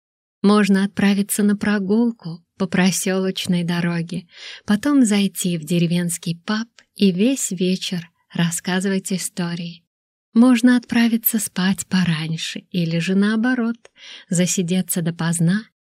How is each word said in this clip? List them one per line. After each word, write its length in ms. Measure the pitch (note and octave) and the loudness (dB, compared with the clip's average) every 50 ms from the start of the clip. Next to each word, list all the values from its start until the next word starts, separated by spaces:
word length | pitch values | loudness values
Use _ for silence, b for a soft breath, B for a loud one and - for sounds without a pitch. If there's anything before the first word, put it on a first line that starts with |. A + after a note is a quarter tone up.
| _ _ _ _ _ _ _ _ | _ _ _ _ _ _ _ _
Можно 420 | - G3 G#3 G#3 G#3 G3 G3 F#3+ G3 | 2 4 4 4 4 4 2 2 2
отправиться 600 | G3+ - - G3+ G3 G3+ G3 G3+ G3+ - - G#3 | -2 -2 0 2 2 2 2 0 -2 -2 0 0
на 120 | G#3 G#3 | 0 0
прогулку 880 | G3+ - G#3+ G#3 G#3 F#3+ F#3 G#3 A3 A#3+ A#3+ A3+ - - E3 D#3+ - _ _ _ _ | 0 0 -2 -2 -2 0 0 0 2 2 0 -2 -4 -10 -12 -12 -12 _ _ _ _
по 100 | F#3+ F3 | -6 -2
проселочной 960 | - F#3+ F3+ F#3+ E3+ - - F#3+ F#3 F#3+ F#3+ F#3+ F#3+ - - - F3+ F3 F3 | 0 2 2 2 2 0 -2 -2 -2 0 -2 -2 -4 -4 -4 -2 -2 0 0
дороге, 640 | E3+ F3 F3 E3+ E3+ E3+ E3+ E3 E3+ F3 F3 - B B B B B B B B | -2 -2 -2 -2 -2 -2 -4 -6 -6 -8 -10 -10 B B B B B B B B
потом 400 | - G#3 G#3 - C#4+ D4 C#4 B3+ | -2 -2 0 2 2 4 4 4
зайти 520 | G#3 G#3 G3+ G3+ F#3+ - - - F#3 F3 E3 | 4 4 2 0 0 -2 -2 -4 -2 -2 -4
в 60 | D3+ | -4
деревенский 760 | D3+ F3 E3+ F3 E3 E3+ F3 F3 E3+ E3+ - - F3 E3 E3+ _ | -2 0 2 2 2 0 0 -2 -2 -6 -6 -6 -6 -8 -6 _
паб 220 | - G#3+ G#3+ A#3 - _ - _ _ _ | -4 -4 -4 -4 -8 _ -20 _ _ _
и 200 | - G3+ G3 F3+ | 2 2 2 4
весь 380 | F3 G#3 B3+ C#4 C4 - - | 4 2 2 0 0 -4 -6
вечер 580 | G3 F3 F#3 F3+ F#3 F#3 - - F#3+ F3 E3 - _ _ _ _ - | -4 -2 0 0 0 -2 -4 -6 -6 -8 -8 -10 _ _ _ _ -2
рассказывать 800 | - E3+ E3+ E3+ - - - F3+ F#3 F#3+ G3+ G3 F#3+ F#3+ - G3 | -2 -2 0 -2 -4 -4 -4 -2 -2 0 0 -2 -2 -2 -4 -6
истории. 720 | F3 - - - - F3 E3+ F3 E3+ F3 E3+ E3+ - _ _ _ _ _ _ _ _ _ _ _ | -4 -6 -8 -6 -6 -6 -6 -6 -8 -8 -10 -12 -16 _ _ _ _ _ _ _ _ _ _ _
Можно 400 | A3+ A#3+ B3+ B3+ A3+ A#3+ B3 B3 | 4 6 6 6 6 4 4 4
отправиться 640 | B3 A#3+ - - A#3 A#3 A#3 A3+ A#3 - - - A3 | 4 2 0 0 2 2 2 2 0 -2 -2 -2 -2
спать 480 | - - - - F3+ F#3+ G3 - - - | -4 -4 -4 -2 0 0 -2 -2 -4 -2
пораньше 800 | - F#3 F3+ E3+ D#3+ D3+ D#3+ D#3+ E3 D#3+ - - - - - _ | 0 0 2 0 0 -2 -4 -6 -6 -6 -8 -10 -10 -12 -14 _
или 280 | - F3+ E3+ E3 D#3+ E3+ | -4 -4 -2 -2 -2 -2
же 160 | E3 F3+ F#3+ | -2 0 2
наоборот, 600 | F#3+ G3+ G#3 A3 A3+ A3 B3+ B3+ B3 A3+ A3+ A#3 - _ - B B B B B B B B | 2 2 2 0 0 0 0 0 0 -2 -2 -4 -6 _ -20 B B B B B B B B
засидеться 720 | F#3 E3 F3+ F3 - - F3+ E3 F#3 F#3 F#3 - - F3+ | 0 0 0 0 0 -2 -2 0 0 -2 -2 -2 -4 -2
допоздна 640 | E3 E3+ E3 - E3 E3 E3+ E3+ E3 E3 F#3 G#3+ A3+ - _ _ | -2 -4 -4 -2 -2 -2 0 2 2 2 2 0 -4 -8 _ _